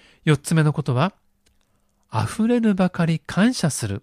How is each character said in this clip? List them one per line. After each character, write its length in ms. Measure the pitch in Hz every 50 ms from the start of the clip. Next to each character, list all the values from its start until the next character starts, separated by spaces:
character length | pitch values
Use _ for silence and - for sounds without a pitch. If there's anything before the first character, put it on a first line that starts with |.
| _ _ _ _ -
四 100 | 160 147
つ 200 | - - - 165
目 80 | 160 151
の 100 | 151 143
こ 80 | 156
と 140 | - - 120
は、 180 | 127 160 196 - _ _ _ _ _ _ _ _ _ _ _ _ _ _ _ _ _ _ -
溢 360 | - 110 107 - - - 220
れ 120 | 233 240 240
る 140 | 226 214 196
ば 160 | 185 185 180
か 160 | - - 165
り 140 | 160 165 -
感 340 | _ - - 175 208 254 254
謝 160 | - - 143
す 180 | - - 120
る 140 | 98 98 -